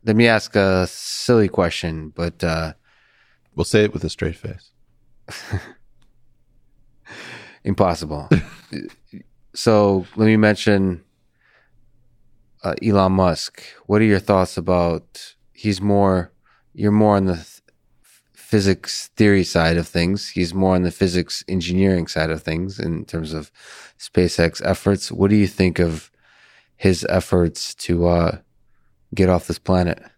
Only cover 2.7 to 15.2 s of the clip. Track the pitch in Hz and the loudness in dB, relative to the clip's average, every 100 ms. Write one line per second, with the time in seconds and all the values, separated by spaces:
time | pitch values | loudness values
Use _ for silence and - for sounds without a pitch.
2.7 | 78 _ _ _ _ _ _ _ - - | -10 _ _ _ _ _ _ _ -8 0
3.7 | 110 107 - 82 - 87 82 - - _ | 2 2 -2 -8 -6 -8 -8 -14 -16 _
4.7 | _ _ _ _ _ - - - 98 - | _ _ _ _ _ -20 -18 -10 -10 -10
5.7 | - _ _ _ _ _ _ _ _ _ | -20 _ _ _ _ _ _ _ _ _
6.7 | _ _ _ - - - - - - - | _ _ _ -20 -20 -20 -20 -20 -12 -8
7.7 | 98 95 82 80 73 71 92 - - _ | 0 0 0 -6 -10 -2 -2 -2 -16 _
8.7 | 76 - - _ - - _ _ - - | -14 -14 -20 _ -20 -20 _ _ -4 2
9.7 | 107 101 98 87 - 110 110 107 104 - | 4 4 2 -2 0 4 6 4 2 2
10.7 | 101 95 87 _ _ _ _ _ _ _ | 2 2 -4 _ _ _ _ _ _ _
11.7 | _ _ _ _ _ _ _ _ _ 98 | _ _ _ _ _ _ _ _ _ -8
12.7 | 76 110 101 95 95 92 82 - - - | -4 0 2 4 4 2 0 -8 -14 -20
13.7 | - - 104 110 98 - 98 90 - 85 | -20 -2 2 4 2 2 2 2 -4 -2
14.7 | 90 87 80 _ - | 0 0 -2 _ -20